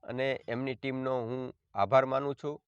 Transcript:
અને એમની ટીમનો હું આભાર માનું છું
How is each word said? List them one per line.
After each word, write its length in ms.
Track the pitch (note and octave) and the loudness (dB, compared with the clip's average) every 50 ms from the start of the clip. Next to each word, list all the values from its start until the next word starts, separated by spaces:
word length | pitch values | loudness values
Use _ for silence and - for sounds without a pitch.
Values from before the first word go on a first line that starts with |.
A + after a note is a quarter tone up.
અને 380 | - - A#2+ B2+ C3 C3+ C3 - - - | -8 -6 -4 -2 0 -2 -2 -4 -4 -6
એમની 260 | A#2 A#2+ C3 C3+ C3 | -4 -4 -4 -4 -6
ટીમનો 460 | - - C3+ C3 C3 C3 C3 C3 B2+ | -4 -6 -6 -4 -2 -2 -2 -2 -2
હું 320 | A#2 A2+ B2+ C3 B2+ B2+ - _ _ _ _ | -2 -4 -6 -6 -6 -10 -12 _ _ _ _
આભાર 300 | G#2 G2+ G2 B2+ C3 C3 | 0 2 6 6 6 6
માનું 300 | C3 C3 C3+ C#3 C#3+ C#3 | 6 0 0 0 -2 -6
છું 260 | - - D3 D3 - _ | -6 -6 -8 -8 -8 _